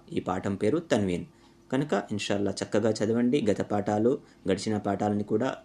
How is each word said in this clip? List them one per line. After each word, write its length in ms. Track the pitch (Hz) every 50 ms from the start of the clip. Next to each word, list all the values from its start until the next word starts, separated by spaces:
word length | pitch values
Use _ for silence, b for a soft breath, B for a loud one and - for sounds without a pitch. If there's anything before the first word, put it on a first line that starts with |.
| - - -
ఈ 60 | -
పాఠం 360 | - - 90 185 - 214 196
పేరు 220 | 185 - 107 139 170
తన్వీన్. 480 | 165 - 139 110 101 92 90 85 87 - b b b b b b b -
కనుక 320 | 127 131 151 147 196 202 - -
ఇన్షాల్లా 420 | 110 101 - - 104 101 101 98 98 - -
చక్కగా 280 | - - 107 110 113
చదవండి. 540 | 107 - 110 101 113 120 120 123 135 147 113 104
గత 100 | 95 -
పాఠాలు, 580 | 98 - 107 101 101 - 107 107 107 120 143 - B B B B B 90
గడిచిన 260 | 95 98 - 110 107 104
పాఠాలని 460 | 104 104 98 92 101 104 104 104 101
కూడా 320 | - 110 107 123 135 - -